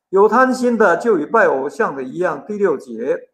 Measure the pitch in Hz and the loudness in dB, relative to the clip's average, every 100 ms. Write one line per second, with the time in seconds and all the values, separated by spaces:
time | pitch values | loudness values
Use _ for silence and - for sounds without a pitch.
0 | _ 190 208 226 262 240 240 226 220 226 | _ 2 4 4 2 2 0 2 2 2
1 | 233 185 147 220 180 135 139 143 202 139 | 2 0 0 2 2 0 -4 -4 -4 -4
2 | 131 156 180 147 - 208 196 131 127 113 | -10 -4 -4 -4 -8 -2 -2 -2 -6 -8
3 | 127 170 - | -6 -6 -8